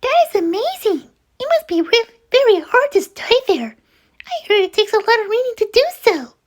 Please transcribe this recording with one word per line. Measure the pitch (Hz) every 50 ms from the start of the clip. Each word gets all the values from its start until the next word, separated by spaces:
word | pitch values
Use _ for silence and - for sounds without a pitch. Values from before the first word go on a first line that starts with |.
That | - 508 539 679 698 622
is | -
amazing! | 415 349 330 339 392 453 622 762 740 - 440 381 302 - - _ _ _ _ _ _
It | 494 554
must | 679 659 640
be | _ - 330
re-, | 330 330 - 466 453 - - _ _ _
very | - 494 554 494 427 359
hard | 302 - - 494 523 571 571
to | 403
stay | 381 - _ - - - 453 494 523
there. | - 392 277 240 226 220 _ _ _ _ _ _ _ _ _ -
I | - - 679 640
heard | - 403 427 381
it | 370 -
takes | - 427 415 -
a |
lot | 440 403 - 453 466
of | 440 392
reading | 415 466 508 508 466
to | - 440 415
do | - - 523 659 719 -
so. | - - 392 320 262 - _ _ _